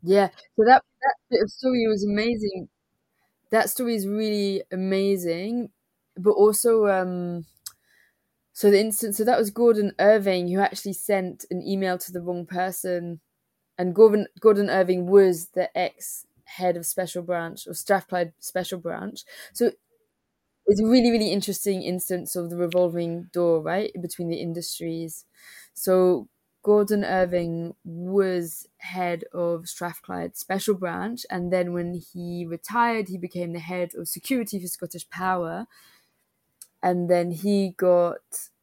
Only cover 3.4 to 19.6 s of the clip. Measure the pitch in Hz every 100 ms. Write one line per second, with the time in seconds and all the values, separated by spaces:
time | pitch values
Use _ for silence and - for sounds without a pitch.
3.4 | _ 220 202 - 240 226 196 208 220 208
4.4 | 202 196 - 185 190 190 196 196 175 165
5.4 | 196 240 233 _ _ _ _ - 185 -
6.4 | 208 208 240 226 208 190 185 180 175 175
7.4 | 165 _ - _ _ _ _ _ _ _
8.4 | _ - 208 202 220 208 226 202 220 247
9.4 | 214 202 233 214 202 - 196 220 196 185
10.4 | 175 180 202 - - 190 - 202 185 -
11.4 | - 180 - 196 190 180 - 180 175 175
12.4 | 170 180 185 185 185 180 175 165 _ _
13.4 | _ _ _ - 180 180 220 208 202 -
14.4 | 220 202 202 180 185 185 180 196 190 170
15.4 | 170 - 180 - 180 _ - - - _
16.4 | _ - 185 175 165 - 180 180 175 175
17.4 | 165 - - 170 - 196 - 180 170 _
18.4 | - 185 175 185 165 - 190 - - -
19.4 | - -